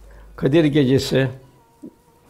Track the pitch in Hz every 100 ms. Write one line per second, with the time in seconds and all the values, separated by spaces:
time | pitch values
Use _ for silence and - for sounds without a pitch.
0 | - - - - 160 165 151 147 127 131
1 | 131 131 135 - - _ _ _ - _
2 | _ _ _